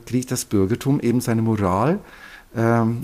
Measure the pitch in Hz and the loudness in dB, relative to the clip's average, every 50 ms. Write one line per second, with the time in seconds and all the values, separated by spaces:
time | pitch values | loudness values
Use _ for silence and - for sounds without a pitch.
0 | - - 113 127 127 - 127 123 - - - 101 95 95 120 - - 135 139 - | -6 -4 -4 -4 -2 -2 -6 -6 -6 -2 0 0 2 2 0 -2 0 0 0 0
1 | - 120 113 123 120 - 113 113 113 113 110 101 101 90 90 98 113 143 180 208 | 2 0 0 0 0 0 0 0 2 0 0 0 0 0 0 0 0 0 0 -2
2 | - - - - - - - - - - - 117 117 117 117 117 117 113 117 117 | -4 -12 -20 -20 -20 -20 -20 -20 -20 -12 -4 -2 0 2 2 2 2 0 -2 -4